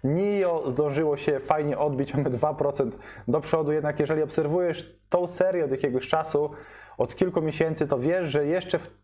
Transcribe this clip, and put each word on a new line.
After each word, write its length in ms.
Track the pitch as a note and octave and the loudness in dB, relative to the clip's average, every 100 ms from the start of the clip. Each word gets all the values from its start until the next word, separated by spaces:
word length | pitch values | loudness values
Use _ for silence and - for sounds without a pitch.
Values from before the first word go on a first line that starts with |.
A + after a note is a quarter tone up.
nio 640 | C3+ D#3+ G3+ G3+ F3+ E3 C3+ | 2 2 2 2 2 0 0
zdążyło 460 | B2+ D3 C#3+ D#3 C#3+ | 0 0 2 0 0
się 240 | - C#3 | 0 -2
fajnie 380 | - D#3 D3 C#3 | 2 2 2 0
odbić, 360 | D3 C3+ C#3 | 0 0 0
mamy 160 | C#3 C3+ | 0 0
dwa 240 | B2 D3+ | 0 0
procent 440 | D3 C#3+ C#3+ B2+ - - - - | 0 -2 0 -2 -2 -18 -10 0
do 120 | D3+ | 0
przodu. 320 | C#3+ D#3+ D3+ | 2 0 2
Jednak 280 | D3+ D3 D3 | 0 0 0
jeżeli 220 | D3 D#3 | 0 2
obserwujesz 800 | D3+ - D3 F3 F3 E3 - - _ | 0 0 0 2 0 -2 -10 -20 _
tą 180 | F3+ F3 | 0 0
serię 380 | F3 F#3 F#3 | 0 2 2
od 60 | C#3+ | 0
jakiegoś 380 | C3+ C#3+ B2+ - | 0 0 -2 0
czasu, 420 | D#3+ D3+ C#3+ D3 D3+ - - - - | -2 2 0 0 -6 -18 -20 -20 -4
od 180 | A#2+ - | -4 0
kilku 260 | F#3 F3 | 0 0
miesięcy, 440 | D#3 D3 D#3+ D#3 D3 | -2 0 0 0 0
to 120 | C3+ | 0
wiesz, 300 | C3+ F3+ E3 | 2 0 0
że 180 | D3 D3 | 0 2
jeszcze 320 | F3+ F3+ E3 | 0 -2 -4
w 120 | - - | -6 -20